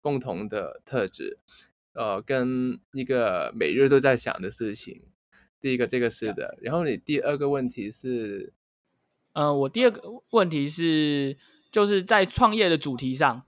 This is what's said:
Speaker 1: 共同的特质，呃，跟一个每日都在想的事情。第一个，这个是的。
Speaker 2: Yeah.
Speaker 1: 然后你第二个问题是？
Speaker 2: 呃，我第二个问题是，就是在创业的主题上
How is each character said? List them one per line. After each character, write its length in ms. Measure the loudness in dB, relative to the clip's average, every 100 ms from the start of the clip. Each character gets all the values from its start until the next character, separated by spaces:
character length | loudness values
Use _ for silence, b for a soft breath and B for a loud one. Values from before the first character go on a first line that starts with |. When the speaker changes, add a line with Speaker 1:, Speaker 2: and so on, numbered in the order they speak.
Speaker 1:
共 200 | -2 -4
同 280 | -4 -8 -6
的 320 | -6 -8 -12
特 240 | -6 -4 -4
质， 300 | -4 -10 -10 _ b b _ _
呃， 280 | -8 -4 -4
跟 560 | -2 -2 0 0 -2 -4 _
一 120 | -10
个 480 | -2 2 2 0 -4
每 220 | -2 0
日 140 | 4 6
都 100 | 6
在 180 | 6 2
想 240 | 0 -6
的 80 | -8
事 280 | -6 -8 -8
情。 280 | -12 -16 -20 _ _ b b _
第 140 | -2
一 20 | 0
个， 120 | 0
这 100 | 2
个 100 | 0
是 240 | -2 -6
的。 240 | -6 -8 -8
Speaker 2:
Yeah. 60 | -4
Speaker 1:
然 80 |
后 100 | -2
你 120 | 0 -2
第 220 | -2 0
二 180 | 0 0
个 120 | 0
问 200 | 0 -2
题 220 | -6 -10
是？ 640 | -8 -6 -4 -4 -8 -12 _ _ _ _ _ _ _ _
Speaker 2:
呃， 200 | -2 0
我 160 | 2 0
第 160 | 2
二 60 | 2
个 120 | 2 -14 -18 _
问 180 | 2 2
题 200 | 0 -4
是， 680 | -2 0 2 2 0 -2 -6 b b b
就 120 | 0
是 200 | 2 2
在 200 | 4 2
创 300 | 4 4 2
业 140 | 4 2
的 100 | 2
主 180 | 0 -6
题 160 | -6
上 280 | 0 0 0